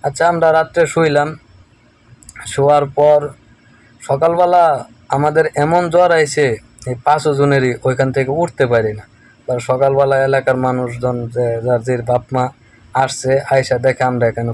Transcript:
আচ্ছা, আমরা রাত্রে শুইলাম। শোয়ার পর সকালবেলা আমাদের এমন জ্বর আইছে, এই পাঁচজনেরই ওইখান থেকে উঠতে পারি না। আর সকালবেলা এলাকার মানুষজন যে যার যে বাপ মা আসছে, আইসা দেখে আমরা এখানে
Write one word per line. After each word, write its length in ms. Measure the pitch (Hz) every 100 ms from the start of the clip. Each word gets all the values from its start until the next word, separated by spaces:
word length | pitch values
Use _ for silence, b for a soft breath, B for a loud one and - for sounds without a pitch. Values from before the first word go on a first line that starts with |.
আচ্ছা, 240 | 143 135 170
আমরা 240 | 170 160
রাত্রে 360 | 160 160 170 156
শুইলাম। 520 | 165 160 147 147 160 _ - _ _ _ _ _ - - - -
শোয়ার 380 | - 143 147 143
পর 440 | 147 147 151 147 - _ b b b b b
সকালবেলা 840 | - 139 165 170 175 180 165 135 - _ -
আমাদের 360 | 135 151 156 151 143
এমন 340 | 151 175 170
জ্বর 220 | 170 180
আইছে, 460 | 160 147 151 135 110 - - 127
এই 80 | 123
পাঁচজনেরই 720 | 147 151 151 139 143 139 127 117
ওইখান 280 | 135 127 135
থেকে 200 | 135 131
উঠতে 340 | 151 170 - 127
পারি 280 | 117 107
না। 100 | 104 - b b b -
আর 60 | 123
সকালবেলা 640 | 123 131 139 135 139 135
এলাকার 340 | 135 135 131 127
মানুষজন 680 | 127 127 123 120 127 123 117
যে 340 | 120 120 117
যার 200 | 123 120
যে 160 | 123 123
বাপ 240 | 120 123 -
মা 160 | 131 127 - b b b
আসছে, 460 | 131 131 - 131 135 -
আইসা 260 | 135 127 123
দেখে 260 | 131 123
আমরা 240 | 127 123 117
এখানে 240 | 113 117